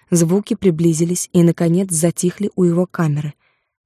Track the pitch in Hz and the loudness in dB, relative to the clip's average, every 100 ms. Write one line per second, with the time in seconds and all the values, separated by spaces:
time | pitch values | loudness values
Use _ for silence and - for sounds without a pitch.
0 | - 170 165 190 202 220 196 156 170 156 | -2 0 2 0 -2 -2 0 2 0 0
1 | 170 180 - 180 170 165 170 170 190 165 | -2 -4 -2 2 2 2 0 0 -2 -2
2 | 170 - 180 - 202 - 180 170 185 - | -2 0 -4 -4 -6 0 0 2 -2 -2
3 | 160 147 151 - _ _ _ _ | -2 -2 -6 -12 _ _ _ _